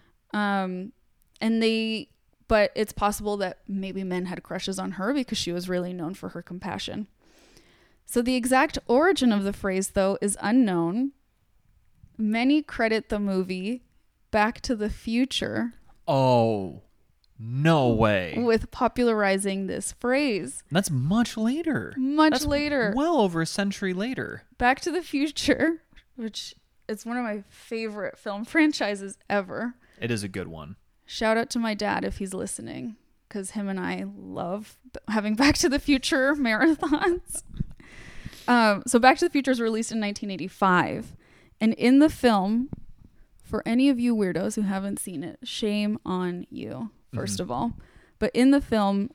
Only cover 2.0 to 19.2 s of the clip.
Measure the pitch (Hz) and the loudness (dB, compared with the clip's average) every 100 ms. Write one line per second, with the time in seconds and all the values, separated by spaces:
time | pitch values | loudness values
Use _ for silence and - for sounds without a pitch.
2 | - _ _ _ - 220 202 - 214 - | -8 _ _ _ 0 2 4 0 -4 -2
3 | 208 208 208 208 185 - - 196 190 185 | -2 -2 -4 -4 -4 -6 -8 -6 -6 -6
4 | 190 180 180 180 - 180 196 190 190 190 | -4 -4 -4 -8 -8 -8 -6 -6 -6 -4
5 | 196 285 247 214 175 175 185 180 180 180 | -2 -2 -2 -4 -4 -4 -4 -4 -4 -6
6 | 160 196 180 175 - 180 190 190 - 214 | -8 -8 -10 -12 -12 -12 -8 -8 -8 -10
7 | 208 _ _ _ _ _ _ _ _ _ | -12 _ _ _ _ _ _ _ _ _
8 | - 240 240 254 240 262 302 - - 247 | -4 -2 0 0 2 4 2 -2 0 4
9 | 349 311 247 202 196 208 196 190 196 202 | 4 4 2 2 0 -2 -2 -2 0 0
10 | 190 196 202 202 202 254 220 175 165 214 | 0 0 -4 -2 2 4 4 2 0 -2
11 | 277 - _ _ _ _ _ _ _ _ | -4 -6 _ _ _ _ _ _ _ _
12 | - - 214 226 254 302 - - 226 220 | -20 -4 -2 2 4 2 0 -2 2 0
13 | - 208 202 185 185 185 190 254 - _ | 0 -4 0 0 -2 -4 -4 -6 -10 _
14 | _ _ _ 214 214 - - 220 214 - | _ _ _ 2 2 0 -4 -2 -2 -4
15 | 226 233 262 - - 151 233 - - - | -2 0 0 -2 -4 -4 -6 -8 -20 -10
16 | - 139 127 120 113 107 90 71 - _ | 0 2 6 6 4 2 -4 -10 -18 _
17 | _ _ _ - 113 127 160 160 123 110 | _ _ _ -14 -6 0 4 6 4 4
18 | 110 98 87 - 240 226 - - 233 - | 4 4 0 0 2 2 0 -2 -2 2
19 | 240 214 | 2 2